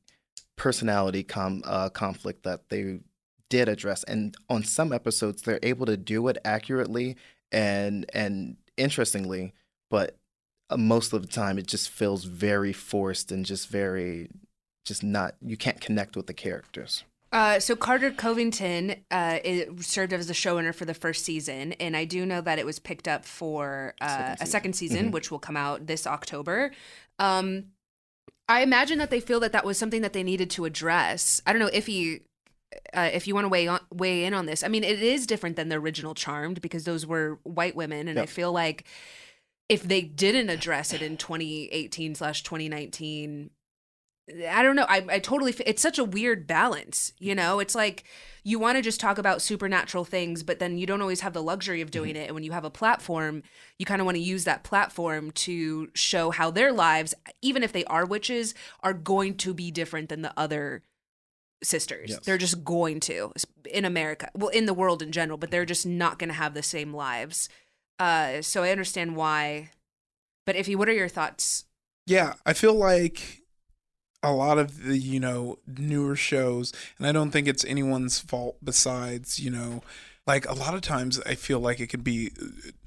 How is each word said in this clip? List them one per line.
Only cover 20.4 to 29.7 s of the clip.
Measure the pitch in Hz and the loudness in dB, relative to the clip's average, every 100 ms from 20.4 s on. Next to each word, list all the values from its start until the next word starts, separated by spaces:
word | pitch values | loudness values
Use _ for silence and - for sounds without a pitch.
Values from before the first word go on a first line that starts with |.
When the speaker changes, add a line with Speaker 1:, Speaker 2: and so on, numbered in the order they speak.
| 190 175 165 170 | 0 2 0 -2
Speaker 2:
for | 165 | -6
the | |
first | 160 165 160 | -4 -2 -2
season, | - 156 147 135 156 | -2 -4 -4 -6 -6
and | - 165 160 | -4 -2 -2
I | 165 | -2
do | 180 185 | -2 -2
know | 175 | -2
that | 165 156 | 0 0
it | 135 | -2
was | 151 | -6
picked | - 160 170 | -10 -6 -2
up | 147 | -4
for, | - - 165 151 143 135 135 - | -4 -8 -6 -4 -4 -4 -8 -6
uh, | 147 | -4
Speaker 1:
Second | 139 131 - | -2 -4 -4
Speaker 2:
a | 165 | -2
second | 185 190 | -2 -2
Speaker 1:
season. | 185 170 170 | -4 -2 0
Speaker 2:
season, | 220 | 0
Speaker 1:
Mm-hmm. | |
Speaker 2:
which | 165 - | -2 -4
will | 147 | -10
come | - 147 | -6 -4
out | 143 143 156 | -2 -4 -4
this | 160 - | -4 -4
October. | 147 - 143 147 208 277 - - - - - | -6 -6 -8 -2 -2 -2 -6 -20 -20 -12 0
Um, | 196 185 190 190 - _ _ _ _ _ - _ - | 2 2 0 -4 -8 _ _ _ _ _ -20 _ 2
I | 240 | 6
imagine | 262 247 277 311 | 6 6 4 2
that | 294 | 0
they | 247 | 0
feel | 240 233 | 2 2
that | 220 | 2
that | 214 | 2
was | 202 | 2